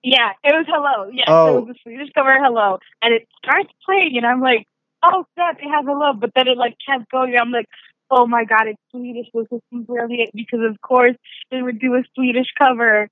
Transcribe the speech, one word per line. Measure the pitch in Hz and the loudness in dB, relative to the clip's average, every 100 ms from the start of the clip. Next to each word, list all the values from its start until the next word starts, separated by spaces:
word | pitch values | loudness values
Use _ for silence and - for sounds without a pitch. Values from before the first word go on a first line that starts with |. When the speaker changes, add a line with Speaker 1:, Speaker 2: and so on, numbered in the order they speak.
Speaker 1:
Yeah, | 247 262 226 196 | 0 0 0 -2
it | 294 | 0
was | 311 311 | 0 0
Hello. | 320 285 240 196 | -2 -2 -2 -6
Yes, | 254 254 | -6 2
Speaker 2:
Oh. | 160 160 | 4 6
Speaker 1:
it | 247 | 2
was | 233 | -2
the | 247 | -14
Swedish | - 233 285 | -18 -14 -6
cover | 302 269 | -2 2
of | 269 | 4
Hello. | 277 233 208 185 _ _ | 4 2 0 0 _ _
And | 233 | 0
it | 226 233 _ | 0 _ _
starts | - 311 403 _ - | -2 -2 -2 _ -2
playing, | 381 339 247 | 0 0 0
and | 233 | 0
I'm | 254 | 0
like, | 262 233 208 _ _ _ | 0 0 -2 _ _ _
"Oh, | 339 370 - | 2 2 -4
snap, | - 349 - | -4 -4 -4
it | 285 | -4
has | 294 269 | -4 -2
Hello." | 285 294 | -2 -2
But | 226 233 | -2 -2
then | 262 254 | 0 0
it, | 247 | 0
like, | 240 226 - | -2 -6 -6
kept | 269 220 | -6 -4
going. | 262 254 247 | -4 0 0
I'm | 240 | 0
like, | 240 226 - _ _ _ | -4 -6 -16 _ _ _
"Oh, | 254 240 | 2 4
my | 233 | 0
God, | 220 220 220 | 0 0 0
it's | 214 _ | -6 _
Swedish. | 247 247 240 233 | -14 -12 -12 -8
This | 233 220 | -8 -6
is | 240 _ 240 226 | -10 _ -14 -8
brilliant." | 240 233 240 226 | -6 -6 -4 -6
Because, | 208 226 233 226 | -6 -8 -4 -4
of | 214 | -4
course, | - 254 247 240 - - - | 0 4 4 0 -14 -20 -12
they | 254 | -8
would | 254 226 | -8 -4
do | 254 | -2
a | 247 247 | -2 -4
Swedish | - 254 240 254 - | -4 -2 0 -4 2
cover | 277 240 233 214 208 | 2 2 2 2 -2